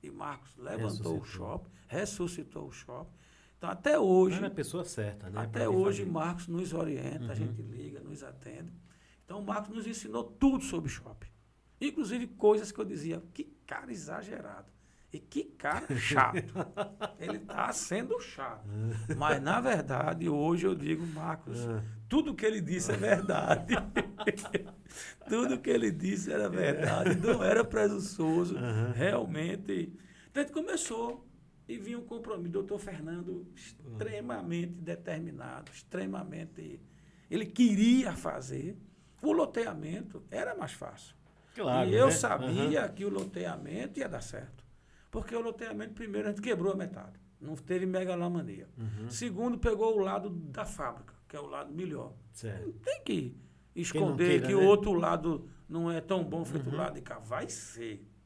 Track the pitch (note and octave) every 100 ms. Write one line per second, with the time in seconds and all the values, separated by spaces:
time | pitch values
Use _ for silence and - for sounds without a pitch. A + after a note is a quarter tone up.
0 | D3 - D3 C#3 - B2+ B2 G#2+ A2 -
1 | E2+ E2 - F#2 G#2+ - - - - C#3+
2 | G3+ - F3 F3 D3+ D3+ C#3+ - - B2
3 | F3 - - - - _ F3 F#3 C#4+ D4+
4 | G3+ F#3 F#3 F#3 G3 - - - D#3+ -
5 | G#2 G2+ F#2+ G2+ A2 A#2 A2+ F#3 G3 G3
6 | F#3+ E3 E3 F3 F3 E3+ F#3 E3 D#3+ C#3
7 | C3 A#2 A#2+ G#2+ A2+ A2 A2 - D3 C#3+
8 | C#3 C#3+ C3+ C3 - B2+ E3+ - - -
9 | - - - G3+ G3+ G#3 G#3 A3 A3+ A3
10 | G#3+ A3+ A#3 - C#4 C4+ - F3 D3 -
11 | - - - - _ _ _ _ C#4+ D#4+
12 | A3 A#3+ A#3+ - G#3 G#3+ G#3+ - G3+ D#3
13 | D#3 E3 E3+ - - - - - C4 G#3+
14 | F#3+ F3+ G3 - - F#3+ - - _ -
15 | - D#3+ - C#4+ - - D3 D#3 - C3
16 | - C#3+ C3 E3+ D#3+ F#3+ - - G3+ -
17 | G#3+ - - - - - - - - F#3+
18 | B3 A#4+ - - C3 A2 G#2 G#2 A2 A2
19 | - D#3 D3+ C#3+ C#3 A3 B3 G3+ C#3 C3+
20 | D3+ E3 E3 D3 D#3 E3+ F#3 F3 D3 D#3+
21 | E3+ D#3 E3 D#3+ - A#2+ A#2+ A2 A2 -
22 | - C#4+ D#4+ A#3 A3 A3 D#3 F3+ F3+ G3+
23 | G3 G3 G3 F3+ - D#3 - A#3+ - -
24 | - - G#3 G3 - F#3+ - - - -
25 | - - - A3+ B3+ C4 - A#3+ A3+ D#3
26 | F3+ G3 - - G3+ F3+ C#3+ D3 D#3 D#3
27 | F#3 F3 G#3 F#3+ F#3+ A3+ A3+ A3 G#3 G3+
28 | - - D#3+ E3 F3 F#3+ B2 A2 A#2+ A2+
29 | F3 A3 G#3 D#3 E3 - G3 F#3+ E3+ -
30 | - - - C#4 C#4+ D#4 F#4 F4 - A3+
31 | A#3+ A#3+ - - - - - A3+ G#3 A#3+
32 | A#3+ A#3 A3+ G3 E3+ F#3 G3 G3+ G3+ E3
33 | D#3 F3 F3 F3 F3 - - - C#3+ A2+
34 | G#3+ G#3 A#3+ A3 F3+ E3+ F3 - E3 E3+
35 | - D#3+ E3 C#3 B2 B2+ - - - F3+
36 | F#3+ F#3+ F3+ E3 E3 - D#3+ C#3 - -
37 | - - - - A3 - A#3+ G3+ A3+ B3+
38 | A#3+ E3+ D#3+ B2+ C3 C3 D3+ G#3 - -
39 | - - D4+ D#4+ D#4 - A3+ E3 D3+ F#3
40 | - F3+ - - - G4 C#3+ - - -
41 | - - - - - - E3+ B2 B2+ G#3
42 | C4+ - - - B2+ E3+ - D4+ - -
43 | G3 F#3+ F#3+ F3 F3+ - C#3+ F3 C4 -
44 | A#3+ C#3 - G#2+ - - - - - -
45 | - A3+ - A#3 A3+ A3+ A3+ G#3 A3 G#3+
46 | A3+ G3+ G#3+ G#3 G#3+ G3 F#3 F#3+ F3 -
47 | - - - _ C3+ D3+ - F3+ F#3 F#3
48 | F#3 F3 F3 F3 F3 - - - A2 G#2
49 | A2+ A#2+ A#3+ F#3 A#3+ A#3+ A#3+ G#3 A3+ G#3+
50 | F#3+ G3 G3+ F3 D3+ C3 - - C3+ A#2
51 | - - - D3 D3 C#3 C#3+ D3+ F3+ C#3+
52 | A#2 - - - A2 G2+ F#4 - - D#5
53 | - F#3+ B2+ - - - - - E3+ D3+
54 | D3+ C#3 F3 F3 - G3 F#3+ G3+ G#3 F3+
55 | E3 E3+ D#3+ D3+ - - - E3 E3+ E3
56 | E3 F#3+ F3 E3+ E3 D3 B2+ C#3+ C#3+ C#3+
57 | - - A2 B2+ F3+ - - - A#2 G#2
58 | - -